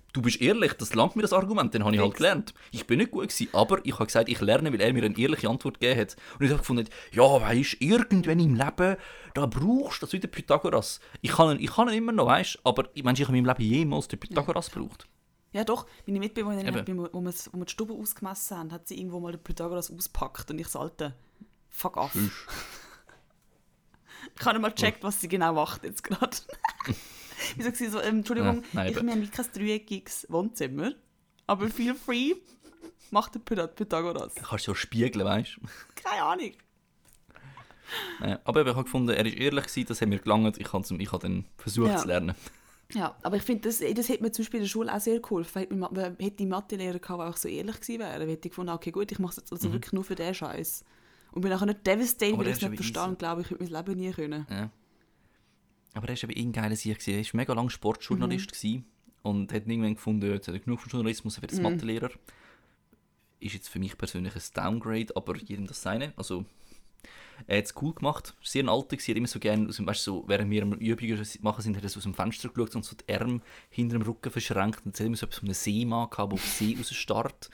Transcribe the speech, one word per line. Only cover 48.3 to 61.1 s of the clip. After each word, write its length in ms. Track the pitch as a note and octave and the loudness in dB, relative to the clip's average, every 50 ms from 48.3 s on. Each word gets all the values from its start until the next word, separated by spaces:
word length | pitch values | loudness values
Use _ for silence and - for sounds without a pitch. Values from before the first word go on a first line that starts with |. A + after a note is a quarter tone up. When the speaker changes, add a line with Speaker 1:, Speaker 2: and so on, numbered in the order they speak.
| D#3+ D#3+ - F3 | -4 -4 -6 -10
Speaker 2:
ich 40 | - | -8
gefunden, 200 | - F3+ F3 E3+ | -6 -6 -6 -6
okay, 180 | E3 - E3+ | -6 -6 -6
gut, 220 | E3 F#3+ G#3 G#3 - | -4 -4 -4 -4 -2
ich 60 | - | -4
mache 140 | F#3 F3 - | -4 -4 -4
es 40 | - | -8
jetzt 140 | - - F3+ | -12 -10 -8
also 160 | F3 - - | -4 -4 -2
Speaker 1:
Mhm. 40 | A2 | -2
Speaker 2:
wirklich 180 | A#2+ - - - | -2 -4 -4 -4
nur 120 | F#3+ F#3+ | -4 -4
für 100 | - F#3+ | -4 -4
den 200 | F3+ E3 F3+ F#3 | -4 -4 -4 -4
Scheiß. 500 | - D#3+ - D#3 D#3 E3 - - - - _ _ _ _ _ _ _ _ _ - | -4 -6 -8 -6 -6 -6 -6 -8 -10 -12 _ _ _ _ _ _ _ _ _ -6
Und 100 | F3+ F3+ | -2 0
bin 80 | G3 | 0
nachher 160 | F#3 F#3 G3+ | 2 2 2
nicht 200 | G3+ G#3 - - | 0 0 0 2
devastated, 480 | F#3+ F#3+ G#3+ B3 A#3 A#3+ - A3 G#3 G#3+ | 2 4 4 4 0 0 2 2 2 2
Speaker 1:
Aber 40 | G3+ | 2
Speaker 2:
weil 60 | G3+ | 2
Speaker 1:
der 60 | F#3 G3 | 0 0
Speaker 2:
ich 40 | |
es 60 | - G#3 | -2 -2
Speaker 1:
ist 0 | |
Speaker 2:
nicht 60 | G3 | -4
Speaker 1:
aber 60 | G#2+ | -4
Speaker 2:
verstehe 260 | G#3 F#3+ - - E3 F3 | -4 -6 -4 -2 -2 -2
Speaker 1:
easy. 80 | F#3 | -2
Speaker 2:
und 80 | F#3 - | -2 -4
glaube, 220 | E3+ E3 E3+ E3+ F3 | -4 -4 -4 -4 -4
ich 80 | - | -6
würde 140 | F3+ - F#3 | -6 -6 -6
mein 80 | E3+ E3 D#3 E3+ | -6 -6 -6 -6
Leben 140 | F#3+ G3 F#3 | -4 -4 -4
nie 120 | F#3 F#3 F3+ | -4 -4 -4
können. 340 | - D#3 D3+ D3+ D3+ D3+ - | -4 -4 -4 -4 -6 -6 -6
Speaker 1:
Ja. 200 | G2+ G2 G#2+ G#2+ - _ _ _ _ _ _ _ _ _ _ _ _ _ _ _ _ _ _ _ _ _ _ _ - | -6 -6 -6 -6 -10 _ _ _ _ _ _ _ _ _ _ _ _ _ _ _ _ _ _ _ _ _ _ _ -12
Aber 140 | G#2+ G#2+ A#2+ | -10 -8 -6
er 80 | B2 | -6
war 80 | A#2+ - A2+ | -6 -6 -6
eben 20 | - | -4
eh 80 | - A#2 | -2 -2
ein 100 | A#2+ A2 | -2 0
geiler 240 | A2+ A2 G#2+ A2 | 0 0 0 0
Sieg 220 | G#2+ - G#2+ G#2+ - | -2 -2 -2 -4 -4
gewesen. 200 | - - G2 G2+ | -2 -2 -2 -2
Er 60 | A2 | -2
war 120 | - - | 0 0
mega 160 | A2+ - - B2 | 0 0 0 0
lange 160 | A2+ B2 B2 | 0 0 -2
Sportjournalist 760 | - - - G#2 A2 - - - G#3 F3+ B2 B2 - - G3 | -2 -2 -2 -2 -2 -2 -2 -2 -2 0 0 0 0 -2 -4
Speaker 2:
Mhm. 60 | - - | -6 -8
Speaker 1:
gewesen 320 | - - G#2+ A2+ C3 B2+ - _ _ _ _ _ _ - | -6 -2 -2 -2 -2 -4 -12 _ _ _ _ _ _ -4
und 300 | G#2 G2+ G2+ G2 G2 - | -2 -2 -2 -2 -2 -4
hat 140 | A2 G#2+ | -4 -4
irgendwann 280 | A2+ A#2 A#2 A2 G#2+ G#2+ | -2 -2 0 0 0 -2
gefunden, 360 | G#2+ - A2+ A2 G#2+ G2+ G2+ | -2 -2 -2 0 0 2 0
jetzt 180 | G2+ G2+ - - | -2 -2 -4 -6
hat 60 | F2 | -8
er 60 | G2 | -6
genug 200 | - A#2+ A#2+ A#2+ | -4 -4 -4 -4
von 100 | - A#2+ | -6 -6
Journalismus, 460 | - B2 A2+ A2 | -4 -2 -2 -2